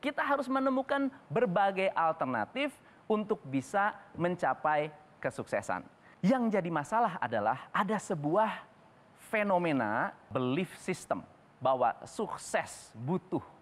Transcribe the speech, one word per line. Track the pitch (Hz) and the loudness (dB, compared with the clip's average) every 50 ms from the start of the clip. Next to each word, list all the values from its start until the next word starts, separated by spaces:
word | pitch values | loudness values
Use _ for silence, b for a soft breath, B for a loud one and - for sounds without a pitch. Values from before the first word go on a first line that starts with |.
Kita | - 269 294 - 311 | -4 -4 -2 -2 0
harus | 285 285 277 277 247 | 2 2 0 0 0
menemukan | 269 269 262 269 262 254 262 - 285 277 277 269 - - - - | 0 2 2 2 2 0 0 0 0 0 0 0 -2 -6 -14 -2
berbagai | 143 220 240 220 175 208 196 196 196 190 190 190 - | 2 2 2 4 4 4 4 4 4 2 0 0 2
alternatif | - 165 160 160 - 151 131 127 113 104 - - 247 277 294 - - B B B B B | 2 2 2 2 0 -2 -2 0 0 -2 -2 -2 -2 -2 -2 -4 -8 B B B B B
untuk | B 214 214 214 - 220 - - | B 0 0 2 -2 -2 -4 -4
bisa | 139 131 139 123 - - 202 196 214 - - - - - 143 | -2 -2 -2 -2 0 0 2 2 2 0 -4 -18 -16 -6 -2
mencapai | 165 175 180 175 - 143 131 - - 156 151 151 147 156 151 - - - - - | 0 0 0 0 0 0 0 2 2 2 2 2 0 -2 -6 -14 -20 -20 -20 -6
kesuksesan. | - 139 117 - 117 - - 104 - - 95 90 - - - - B B B B - | -6 -6 -4 -4 -6 -2 -2 -2 -2 -2 -6 -6 -6 -10 -20 -20 B B B B 2
Yang | 180 262 262 240 226 202 202 | 2 2 4 2 2 2 0
jadi | 175 175 170 | 0 0 -2
masalah | 151 143 - - 226 240 214 160 - | -2 -2 0 0 2 2 2 0 -4
adalah | - 120 117 110 104 107 120 135 - - | -6 -2 -2 0 2 2 0 0 -4 -6
ada | - - 208 185 220 196 | -4 -2 -2 0 -2 -4
sebuah | - - 202 156 143 147 160 202 220 214 185 - - - - - - - - - - - - - - - | -2 -4 -4 -2 0 0 2 2 2 2 -2 -8 -12 -18 -20 -20 -20 -20 -20 -20 -20 -20 -20 -20 -14 -4
fenomena | - 214 208 202 190 175 175 165 151 135 117 104 107 120 151 202 - - - - 107 | -2 0 2 4 2 2 4 4 2 2 2 2 2 0 0 -2 -4 -10 -18 -6 -4
belief | 127 127 127 127 165 190 - - - | -2 0 0 0 0 -2 -4 -6 -12
system | - - 185 - - - - 92 - - - - - - - - | -6 -6 -6 -6 -2 -4 -4 -4 -4 -12 -20 -20 -20 -20 -18 -2
bahwa | - 131 135 127 123 117 - - - 120 | 2 2 4 4 4 2 2 -2 -10 -16
sukses | - - 220 170 - - - - - 202 156 - - - - - - 110 | -6 -6 -4 -4 -4 -10 -10 -4 -4 -4 -4 -4 -10 -18 -18 -18 -14 -10
butuh | 120 131 175 185 - - - 147 - - - - | -4 -2 -2 -2 -2 -2 -4 -4 -4 -6 -20 -20